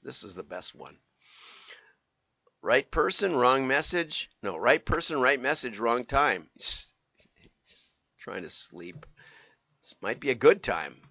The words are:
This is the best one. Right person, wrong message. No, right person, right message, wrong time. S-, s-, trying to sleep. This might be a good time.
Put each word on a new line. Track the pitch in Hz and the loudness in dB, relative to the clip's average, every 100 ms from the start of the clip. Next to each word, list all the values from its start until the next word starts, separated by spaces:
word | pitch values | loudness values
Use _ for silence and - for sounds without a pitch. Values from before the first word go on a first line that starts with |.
This | - - | -10 -8
is | 98 90 | -8 -12
the | |
best | 76 87 - | -12 -12 -12
one. | 71 67 - _ _ _ - - - - - _ _ _ _ _ _ _ _ | -14 -20 -20 _ _ _ -20 -20 -20 -20 -20 _ _ _ _ _ _ _ _
Right | - 131 - | 2 2 2
person, | 160 190 - 196 | 0 0 2 0
wrong | 143 123 135 131 | 4 4 4 2
message. | 139 160 175 160 - - _ | 0 0 -2 -4 -6 -10 _
No, | 101 82 | -8 0
right | 113 160 | 4 4
person, | - 160 - 147 | 2 -4 -2 2
right | 127 139 | 2 2
message, | 131 156 123 104 | 0 -2 -4 -2
wrong | 113 120 | 0 0
time. | 117 139 143 92 78 - | 0 2 2 0 -6 -8
S-, | - - - _ _ _ - _ - _ | -6 -6 -10 _ _ _ -20 _ -20 _
s-, | - - - _ _ _ | -20 -20 -20 _ _ _
trying | - 95 | -12 -10
to | 87 | -8
sleep. | - - 85 87 156 - _ - - - _ _ _ | -8 -8 -12 -16 -16 -20 _ -20 -20 -20 _ _ _
This | - - | -16 -8
might | 98 - | -8 -4
be | 139 | -2
a | 117 | 6
good | 139 196 | 6 6
time. | - 87 71 62 _ | 0 -4 -4 -14 _